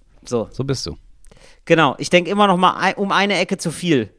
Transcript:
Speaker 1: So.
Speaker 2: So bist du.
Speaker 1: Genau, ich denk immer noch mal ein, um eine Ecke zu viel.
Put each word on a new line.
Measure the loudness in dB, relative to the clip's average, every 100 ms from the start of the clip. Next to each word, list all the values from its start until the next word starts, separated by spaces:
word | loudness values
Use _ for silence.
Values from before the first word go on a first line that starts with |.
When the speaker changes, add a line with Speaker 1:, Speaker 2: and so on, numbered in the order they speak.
| _ _ -6
Speaker 1:
So. | -6 -6
Speaker 2:
So | -6
bist | -6 -6 -8
du. | -12 -18 -20 -20 -20 -20 -20 0
Speaker 1:
Genau, | 2 4 0
ich | 0
denk | 0 2
immer | 2 2
noch | 4
mal | 2 2
ein, | -2 -2
um | -2
eine | 0 0 -2
Ecke | -2 -4
zu | -6
viel. | -6 0 0 0